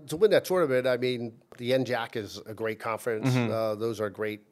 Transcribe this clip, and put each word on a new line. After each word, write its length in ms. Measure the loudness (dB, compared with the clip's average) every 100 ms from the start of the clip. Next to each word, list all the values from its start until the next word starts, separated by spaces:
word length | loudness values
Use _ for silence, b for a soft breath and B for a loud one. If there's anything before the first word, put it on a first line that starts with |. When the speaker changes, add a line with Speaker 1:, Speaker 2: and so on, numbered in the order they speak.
| -10
Speaker 1:
To 60 | 2
win 120 | 4
that 160 | 4 4
tournament, 400 | 2 4 2 2
I 120 | 2
mean, 360 | 0 -2 -6 -10 _ -8
the 160 | 0
N 120 | 2 2
jac 300 | -2 -2 -6
is 240 | -6 -10 -12
a 80 |
great 260 | -6 -4 -4
conference. 500 | -4 -4 -2 0 2
Speaker 2:
Mm-hmm. 220 | 2 2
Speaker 1:
Uh, 220 | 0 -2 -2
those 240 | -4 -2
are 120 | -4
great 300 | -4 -6 -6 -12